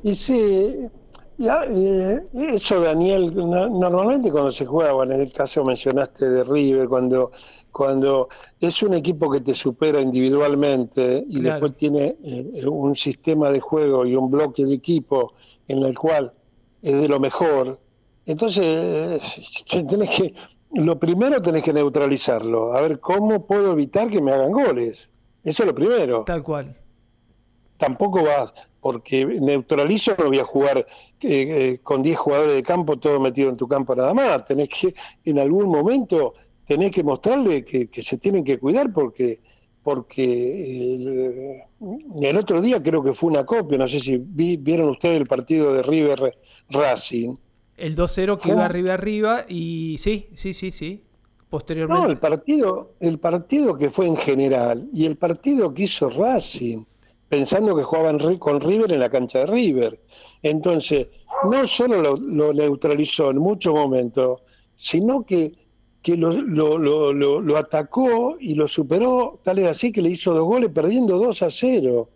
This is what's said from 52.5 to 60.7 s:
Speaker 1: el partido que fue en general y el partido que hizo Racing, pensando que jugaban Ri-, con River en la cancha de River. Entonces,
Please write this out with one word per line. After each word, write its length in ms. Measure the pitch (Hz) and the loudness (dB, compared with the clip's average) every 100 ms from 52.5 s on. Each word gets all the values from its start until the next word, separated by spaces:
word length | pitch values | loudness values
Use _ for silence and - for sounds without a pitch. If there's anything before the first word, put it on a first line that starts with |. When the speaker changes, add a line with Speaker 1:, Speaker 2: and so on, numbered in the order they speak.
| 302 208 185 - _ | 2 2 -2 -10 _
Speaker 1:
el 200 | 170 160 | -2 0
partido 580 | 170 170 170 285 262 139 | -2 -2 0 0 2 0
que 100 | 143 | -2
fue 180 | - 180 | 0 0
en 100 | 156 | 0
general 720 | - 135 139 131 120 120 262 | 0 2 2 2 2 -2 -6
y 140 | 220 160 | 0 0
el 100 | 151 | 0
partido 560 | 175 170 277 277 180 | -2 -2 0 2 0
que 120 | 135 | 0
hizo 260 | 196 - 139 | -4 0 -2
Racing, 760 | 123 226 240 - - 120 113 110 _ _ _ _ | 0 0 0 -2 -6 -6 -6 -12 _ _ _ _
pensando 480 | 147 131 196 214 165 | -2 0 2 2 0
que 80 | |
jugaban 340 | 135 160 160 151 | 0 0 2 2
Ri-, 200 | 156 180 | 0 0
con 220 | 147 143 | 0 0
River 320 | 151 208 214 | 2 2 2
en 60 | 151 | 2
la 100 | 120 | 2
cancha 320 | 127 123 131 | 0 0 0
de 60 | 147 | 0
River. 540 | 233 220 131 113 113 _ - - _ | 2 2 2 -2 -4 _ -20 -20 _
Entonces, 640 | 151 156 180 | -2 0 0